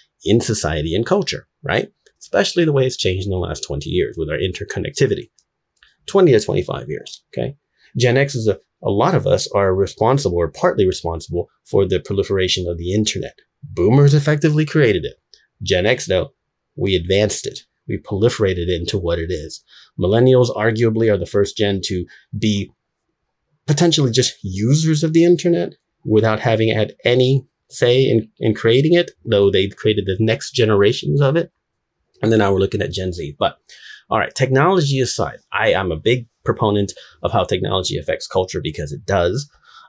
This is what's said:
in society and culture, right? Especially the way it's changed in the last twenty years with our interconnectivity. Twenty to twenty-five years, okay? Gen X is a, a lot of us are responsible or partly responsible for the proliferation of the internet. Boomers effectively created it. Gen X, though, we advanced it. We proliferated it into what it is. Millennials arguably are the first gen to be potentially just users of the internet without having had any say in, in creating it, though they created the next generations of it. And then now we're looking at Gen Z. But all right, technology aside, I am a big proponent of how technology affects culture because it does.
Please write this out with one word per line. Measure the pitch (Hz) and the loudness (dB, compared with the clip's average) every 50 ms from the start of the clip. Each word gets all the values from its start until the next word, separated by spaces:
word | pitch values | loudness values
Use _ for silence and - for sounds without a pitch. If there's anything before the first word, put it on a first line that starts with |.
| _ _ _ _ - | _ _ _ _ -2
in | - 107 117 | 2 2 2
society | - - 110 - - 76 80 76 73 82 82 | 2 0 -4 -4 -2 -4 -4 -4 -4 -2 -2
and | 104 120 | -2 -2
culture, | - 185 208 160 - - - - _ _ _ | -2 -2 -2 -2 -4 -6 -10 -12 _ _ _
right? | - - 95 - - - _ _ _ _ _ - | -6 -4 -2 -4 -4 -6 _ _ _ _ _ -20
Especially | - - - - 196 - - 180 165 | -10 -4 0 0 0 0 0 0 0
the | 156 | 2
way | 143 135 131 | 2 2 0
it's | 131 - | 0 -2
changed | - - 95 92 95 92 | -2 -2 -2 -2 -2 -4
in | 101 | -4
the | 92 92 | -4 -4
last | 87 85 78 - | -4 -4 -6 -8
twenty | - - 71 71 - - | -8 -8 -8 -8 -6 -4
years | 90 90 78 - - 82 | -2 -2 -2 -2 -4 -6
with | 78 73 | -6 -4
our | 78 | -4
interconnectivity. | 69 87 92 90 - 101 - - 101 85 139 - - 139 110 104 - - - _ _ _ _ _ _ _ _ _ _ _ _ _ _ - | -4 -4 -4 -6 -8 -10 -8 -8 -6 -6 -6 -2 0 0 0 0 -4 -8 -16 _ _ _ _ _ _ _ _ _ _ _ _ _ _ -8
Twenty | - - 196 185 156 | 0 2 4 6 6
to | 120 107 | 4 4
twenty-five | - - - 95 - - - - 60 - | 2 0 -4 -4 -4 -4 -8 -10 -10 -10
years, | - - - - - - _ _ | -12 -12 -12 -16 -20 -20 _ _
okay? | - - - - 143 _ _ _ _ _ _ _ - | -8 -8 -6 -8 -8 _ _ _ _ _ _ _ -4
Gen | 120 120 120 120 | 0 0 2 2
X | 135 143 139 135 | 2 0 0 -2
is | 117 110 | -2 0
a, | 107 95 - _ _ _ _ - | -2 -2 -2 _ _ _ _ -4
a | 110 | -2
lot | 98 104 123 175 185 | 0 0 2 2 2
of | - 95 | 0 0
us | 95 - - - - | 0 0 0 -2 -2
are | - 101 101 95 92 | -2 0 0 2 2
responsible | 95 98 - - - 107 117 135 139 143 95 85 | 0 -2 -2 -2 0 0 2 2 2 0 -2 -2
or | 85 85 76 | -2 -2 -2
partly | - - - 180 - - 95 | -4 -2 -2 0 2 2 0
responsible | 92 - - - 85 80 82 - - 87 85 - _ _ _ _ | 0 0 -2 -6 -6 -8 -8 -8 -6 -6 -6 -6 _ _ _ _
for | - - 101 98 92 | -4 0 0 0 0
the | 95 90 | -2 -4
proliferation | - - 101 98 92 - 98 95 92 90 - 95 90 87 | -4 -4 -4 -4 -2 -2 0 -2 0 -2 -2 -4 -4 -6
of | 87 82 | -6 -6
the | 85 90 | -4 -2
internet. | 98 107 104 - - 92 73 - - _ _ _ _ _ | 0 0 0 -2 -4 -6 -8 -10 -14 _ _ _ _ _
Boomers | - - 92 90 87 107 123 143 143 143 147 | -18 -10 -4 0 2 4 6 6 6 6 4
effectively | 151 143 151 151 147 160 156 151 156 156 | 4 2 0 0 0 0 0 2 0 0
created | 151 - 156 139 113 98 85 - | 0 2 2 2 2 2 0 -2
it. | - - _ _ _ _ - _ _ _ - | -8 -12 _ _ _ _ -20 _ _ _ -10
Gen | 98 95 95 90 92 | -4 -2 0 2 2
X, | 110 131 - - | 2 0 0 0
though, | - 95 90 82 - _ _ _ _ _ _ _ _ - | -2 0 0 -2 -4 _ _ _ _ _ _ _ _ -8
we | - - 101 92 | -4 -2 0 0
advanced | 87 82 92 95 101 107 101 - - - | 0 0 0 2 2 2 0 -2 -4 -8
it. | - - - - _ _ _ _ - | -10 -10 -12 -20 _ _ _ _ -10
We | 104 - | -10 -8
proliferated | - - 104 95 110 123 - - 104 95 90 87 85 90 | -8 -6 -2 0 0 0 2 2 0 0 0 -2 -2 -4
it | 87 82 | -4 -4
into | 85 - - 95 | -4 -4 -4 -4
what | 85 82 85 85 | -2 -2 -4 -2
it | 82 85 | -4 -4
is. | 90 76 80 78 - - _ _ _ - - _ _ - | -6 -6 -8 -12 -16 -18 _ _ _ -20 -20 _ _ -2
Millennials | - 92 107 117 127 131 131 123 123 117 - | 0 2 4 4 6 6 6 6 4 2 0
arguably | 110 107 113 110 110 120 113 110 113 113 110 | -2 -2 0 0 2 2 2 2 2 2 2
are | 104 92 | 2 0
the | 87 | -2
first | - - 101 98 - - | -2 0 0 0 0 0
gen | - 104 101 98 95 - | -2 0 0 0 -2 -4
to | - 98 90 87 - - - _ _ - 101 | -4 -6 -6 -6 -8 -14 -20 _ _ -8 -2
be | 113 107 104 101 92 - _ _ _ _ _ _ _ _ _ _ _ _ _ _ _ _ _ _ - | 0 0 0 0 -4 -8 _ _ _ _ _ _ _ _ _ _ _ _ _ _ _ _ _ _ -4
potentially | - 147 143 175 170 156 160 139 120 | -2 0 2 2 2 4 2 2 2
just | 113 127 123 - - _ | 2 0 0 -2 -4 _
users | - 98 92 98 107 123 143 160 160 160 156 151 | -10 -8 -6 -2 0 2 2 2 2 2 0 0
of | 165 160 | 0 2
the | 160 165 170 | 2 4 4
internet | 175 175 - - 175 170 175 175 165 - _ _ _ _ _ - | 4 4 2 2 0 0 0 -2 -6 -8 _ _ _ _ _ -2
without | 117 107 107 110 110 110 107 | 0 2 2 4 2 0 0
having | - 123 113 107 110 110 | 0 0 2 2 2 2
had | 110 110 107 - - _ - | 0 0 -2 -4 -4 _ 0
any | 113 123 127 127 127 139 135 - _ _ _ _ _ | 2 2 4 4 4 2 0 -2 _ _ _ _ _
say | - - 131 120 123 131 | -4 0 2 4 4 4
in, | 131 - 117 113 110 - _ - | 4 4 2 0 0 -2 _ -4
in | 117 113 107 | -2 -2 0
creating | - - 131 120 135 147 156 170 | 2 2 2 4 4 4 4 4
it, | 175 175 - - _ - | 2 2 -2 -6 _ -4
though | 117 110 101 101 98 | 0 2 4 4 4
they | 95 95 98 98 | 4 2 0 0
created | - - - 110 107 104 92 | -2 -2 0 0 0 0 -2
the | 92 92 101 | -2 -2 0
next | 110 113 113 - - - | 0 0 0 -2 -4 -6
generations | - 127 113 107 104 101 101 107 120 - - 147 147 139 | -2 0 2 4 4 4 4 4 2 0 -2 -2 0 2
of | 143 135 151 | 2 2 2
it. | 170 170 - _ _ _ _ _ _ _ _ _ _ _ _ _ - | 0 -2 -4 _ _ _ _ _ _ _ _ _ _ _ _ _ -4
And | - 113 | 0 2
then | 110 110 | 2 4
now | 101 98 | 4 2
we're | 98 95 | 2 0
looking | 98 95 - 101 | 0 -2 -2 -4
at | 98 - | -4 -4
Gen | 90 98 92 92 | -6 -6 -6 -6
Z. | 85 87 76 71 71 - | -6 -8 -10 -8 -6 -4
But | 101 85 - _ _ _ - - - - - - _ - | -4 -4 -4 _ _ _ -20 -20 -20 -20 -20 -16 _ -4
all | 95 101 | -2 -2
right, | 87 - - | -2 -2 -2
technology | - 131 131 131 135 151 180 196 180 147 139 135 131 | -2 0 2 2 2 4 4 2 2 2 0 0 0
aside, | 123 - - - 92 - - - _ - | -2 -2 -2 -4 -4 -6 -6 -12 _ -8
I | - 104 110 107 | -4 -2 0 2
am | 82 95 98 90 | 2 0 0 -2
a | 80 | -4
big | 78 - 113 127 127 117 _ _ _ - | -2 0 0 0 0 -4 _ _ _ -4
proponent | 117 113 - 117 104 104 101 101 98 - - - - - - | -4 -2 0 0 0 2 0 -2 -4 -6 -14 -20 -20 -12 -6
of | - 87 | -6 -2
how | - 101 90 | -2 -2 -2
technology | - 101 92 98 101 101 95 90 - - | -2 -2 -4 -4 -4 -4 -4 -4 -4 -6
affects | - - - - - - | -6 -6 -6 -8 -8 -6
culture | - - - 92 - - 87 | -4 -2 -2 -2 -2 -4 -6
because | 71 78 76 - 76 71 | -6 -8 -8 -8 -8 -10
it | 71 71 - | -10 -10 -6
does. | - 98 92 87 90 101 143 143 - _ _ _ _ - - - | -2 0 2 2 0 0 -4 -8 -10 _ _ _ _ -20 -20 -20